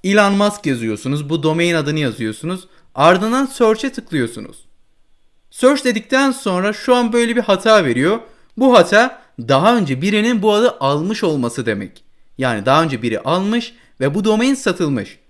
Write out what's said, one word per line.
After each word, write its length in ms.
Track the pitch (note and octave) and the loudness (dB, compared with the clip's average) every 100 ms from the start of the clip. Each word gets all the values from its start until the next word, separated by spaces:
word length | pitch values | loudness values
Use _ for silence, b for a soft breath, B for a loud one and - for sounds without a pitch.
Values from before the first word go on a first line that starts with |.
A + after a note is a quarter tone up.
Elon 300 | F#3 G#3 G3+ | 2 2 2
Musk 320 | G3 G#3 G#3 | 2 0 -2
yazıyorsunuz. 640 | D3+ B2 A2+ G#2 C3 D3 C#3+ | -4 -4 -4 -6 -4 -6 -4
Bu 140 | D#3+ | -2
domain 320 | D#3 D#3+ E3+ | -2 0 0
adını 240 | E3 C#3+ D#3 | 0 -2 -4
yazıyorsunuz. 680 | C3+ G#2 A2 G#2+ D#3+ F#3 - b b | -4 -4 -8 -6 -10 -10 -14 b b
Ardından 500 | - D#3 F#3 G#3+ B3+ | 2 4 4 2 -2
search'e 460 | C4+ - A3+ A3 C4+ | -2 0 0 2 -4
tıklıyorsunuz. 760 | - - D#3 A2+ A2+ - - - _ _ _ _ _ _ _ _ | -8 -8 -6 -6 -8 -18 -20 -20 _ _ _ _ _ _ _ _
Search 320 | - B3 C#4+ | 2 2 4
dedikten 480 | B3+ A3 - C4 C4+ | -2 -4 -2 0 0
sonra 420 | B3+ G#3 F3+ G3 | -2 -4 -2 -2
şu 220 | G#3 - | -4 0
an 180 | B3 A#3 | 0 2
böyle 220 | A#3+ A#3 | 0 0
bir 60 | A#3 | -2
hata 440 | A3 F#3+ A3+ G#3+ | 0 0 4 4
veriyor. 340 | D3 A#2+ D3+ A3+ b b b - | 4 0 0 -2 b b b 0
Bu 160 | C4 A#3+ | 4 6
hata 440 | E3+ G3+ B3+ B B - | 6 4 2 B B -12
daha 380 | A#2 C3+ F#3+ A#3+ | 0 2 4 2
önce 240 | D#3 C3 | 0 -2
birinin 400 | F#3 G#3 A3+ A#3 | 0 0 0 2
bu 120 | G#3 | 2
adı 240 | G#3 A#3+ - | 2 2 0
almış 440 | C3+ D3 F3 G#3+ | -2 -2 -4 -2
olması 420 | F#3 D3 A#2+ B2+ | -2 -2 -4 -4
demek. 380 | A2+ G2+ F#2+ - _ _ - - | -4 -4 -8 -16 _ _ -20 -6
Yani 280 | C3 G#2+ | -4 -2
daha 180 | G#2+ D3 | 2 2
önce 180 | E3 B2+ | 0 -2
biri 180 | A#2 G#2+ | -4 -4
almış 540 | - F3 G3 A#3 A#3 b b _ | -4 -4 -2 -4 -6 b b _
ve 160 | C3+ | -4
bu 80 | E3+ | 0
domain 320 | G#3 G#3+ B3+ | 0 2 0
satılmış. 640 | C4+ G#3 F3+ D#3+ B2+ F#2+ - | 0 -4 -2 -2 -2 -6 -16